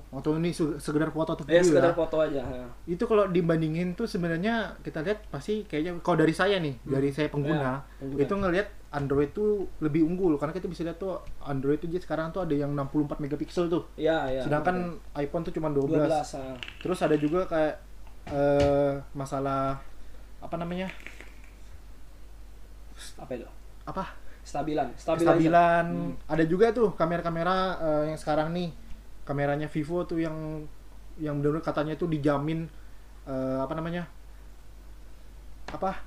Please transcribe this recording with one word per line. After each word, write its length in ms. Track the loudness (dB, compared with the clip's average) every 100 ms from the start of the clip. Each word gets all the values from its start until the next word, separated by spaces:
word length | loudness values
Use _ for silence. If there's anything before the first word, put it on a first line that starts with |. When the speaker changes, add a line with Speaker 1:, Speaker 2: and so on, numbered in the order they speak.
| -8
Speaker 1:
atau 240 | -4 0
ini 220 | 2 2 2
se-, 240 | 0 -2
sekedar 320 | 0 2 2
foto 240 | 0 -2 -2
atau 80 |
Speaker 2:
Ya, 160 | 4 6
Speaker 1:
video 160 | 8 8
Speaker 2:
sekedar 160 | 6
Speaker 1:
ya. 60 | 4
Speaker 2:
foto 200 | 2 2
aja, 180 | 2 0
ya. 220 | -4 -6 -10 -10 -6
Speaker 1:
Itu 180 | -2
kalau 240 | 4 4 4
dibandingin 640 | 4 4 4 2 0 -2
tuh 140 | -2 -2
sebenarnya 760 | -2 0 0 0 0 -2 -6
kita 220 | -8 -4
lihat 260 | -2 -2 -4
pasti 380 | -8 -4 -4 -2
kayaknya 340 | -2 -2 -2
kalau 160 | 2 6
dari 140 | 6
saya 240 | 6 4 4
nih, 200 | 0 -4
Speaker 2:
Hmm. 140 | -2
Speaker 1:
dari 160 | 2 2
saya 160 | 2 0
pengguna, 560 | 0 2 2 2 -2
Speaker 2:
Ya, 160 | -6 -10
pengguna. 220 | -4 0
Speaker 1:
itu 120 | 2 2
ngelihat 300 | 2 2 0 -6 -8
Android 400 | -4 0 2 2
tuh 200 | 2 2 2 0 -2
lebih 220 | 0 4
unggul 320 | 4 4 4 2
karena 140 | 0
kita 140 | -4 -6
bisa 160 | -4
lihat 160 | -6 -4
tuh 140 | -4 -6 -6 -8
Android 360 | -4 0 2 2
tuh 80 | 0
dia 140 | -4
sekarang 320 | -2 -2 -2
tuh 100 | -2
ada 140 | 0 0
yang 160 | 0
enam 160 | 0 0
puluh 160 | 0
empat 160 | 0 -2
megapiksel 480 | -4 -4 -4 0 2
tuh. 160 | 0 -2 -2
Speaker 2:
Ya, 280 | 2 2 2
ya, 140 | 0
Speaker 1:
Sedangkan 560 | 2 2 2 0 0 -6
Speaker 2:
betul. 240 | -8 -4
Speaker 1:
iPhone 240 | -2 -2
tuh 100 | -2
cuma 140 | -2 0
dua 140 | 2
belas. 160 | 2 4
Speaker 2:
Dua 80 | 4
belas, 220 | 2 0
ah. 220 | -6 -8 -10 -10 -6
Speaker 1:
Terus 200 | -4 0
ada 160 | 2 4
juga 280 | 4 2 2
kayak, 300 | 2 2 0 -10 -14 -14 -12 -4
eh, 640 | 2 4 6 6 6 4 0 -6
masalah 640 | -8 -4 -2 0 0 0 -2 -6 -10 -10 -10 -12 -12
apa 160 | -8 -6
namanya? 320 | -4 -4 -6 -8 -12 -14 -14 -14 -16 -16 -14 -14 -14 -14 -14 -14 -16 -14 -14 -14 -16 -16 -14 -14 -14 -12
Speaker 2:
Apa 140 | -10
itu? 140 | -10 -10 -14 -16 -14 -10
Speaker 1:
Apa? 180 | -6 -6 -8 -10 -10
Speaker 2:
Stabilan, 480 | -6 -4 0 0 0 -2
stabilizer. 340 | 0 4 6
Speaker 1:
Kestabilan. 560 | 6 8 8 8 6 4
Speaker 2:
Hmm. 280 | 0 -2 -4 -2
Speaker 1:
Ada 180 | 2
juga 300 | 4 6 6
tuh 160 | 6 4
kamera-kamera, 640 | 4 2 2 0 0 2 2 2 0
eh, 260 | 2 2 2
yang 80 | -2
sekarang 320 | 0 2 2
nih, 220 | 0 -4 -6 -10 -10 -10 -10
kameranya 480 | -4 0 2 0 0
Vivo 320 | -2 -2 -2
tuh 140 | 0 0
yang, 480 | -2 -2 -6 -6 -8 -12 -14 -16 -14 -6
yang 220 | -4 0
bener-bener 240 | 2 2
katanya 320 | 0 -2 0
tuh 160 | 0 0
dijamin, 560 | 2 2 2 2 -2 -4 -10 -14 -16 -16 -16
eh, 360 | -8 -4 -2 -2
apa 140 | -2
namanya? 360 | -4 -4 -4 -6 -10 -16 -16 -16 -16 -16 -16 -16 -16 -14 -14 -16 -16 -14 -12 -10
Apa? 320 | -4 -2 -2